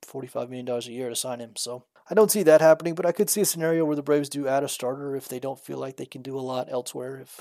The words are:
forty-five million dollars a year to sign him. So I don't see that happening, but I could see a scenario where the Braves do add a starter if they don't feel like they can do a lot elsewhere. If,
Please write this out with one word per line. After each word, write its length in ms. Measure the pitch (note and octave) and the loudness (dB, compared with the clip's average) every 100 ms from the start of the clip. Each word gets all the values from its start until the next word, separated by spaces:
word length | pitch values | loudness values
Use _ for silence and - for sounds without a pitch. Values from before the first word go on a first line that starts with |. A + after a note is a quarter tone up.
forty-five 480 | - C3+ C3 B2+ B2 | -14 -12 -8 -8 -8
million 160 | B2+ B2 | -8 -4
dollars 220 | A#2+ A#2 | -4 -4
a 60 | |
year 160 | A#2 B2+ | -8 -6
to 60 | A#2 | -6
sign 240 | C3 A#2+ | -6 -8
him. 180 | A#2 G#2+ | -10 -10
So 260 | - B2+ _ _ - | -10 -10 _ _ -2
I 40 | G#3 | 4
don't 160 | G#3 | 4
see 100 | G#3 | 6
that 180 | E3 D#3 | 8 8
happening, 360 | D#3+ D#3+ E3 E3 | 8 6 4 -2
but 100 | F3 | -2
I 60 | |
could 180 | E3+ G#3 | 0 0
see 120 | G#3 | 2
a 40 | G3 | 0
scenario 400 | E3 D#3+ E3 D#3 | 0 0 2 2
where 100 | D3 | 0
the 60 | |
Braves 280 | C#3+ D3 C#3+ | 2 2 2
do 180 | C#3+ C#3 | -4 0
add 160 | C3+ | 0
a 40 | C#3 | 0
starter 480 | - B2 C3+ C#3+ C#3 | -4 -4 -4 -6 -6
if 120 | - | -6
they 120 | B2+ | -8
don't 200 | C3+ C3 | -8 -10
feel 180 | - C3+ | -10 -10
like 200 | C3+ C3 | -10 -10
they 100 | C3 | -12
can 160 | C#3 | -12
do 120 | B2+ C3+ | -8 -6
a 60 | |
lot 260 | C3 B2+ B2 | -4 -4 -4
elsewhere. 520 | C3 B2 C#3 B2+ C3+ | -4 -6 -8 -10 -10
If, 200 | B2 - | -14 -20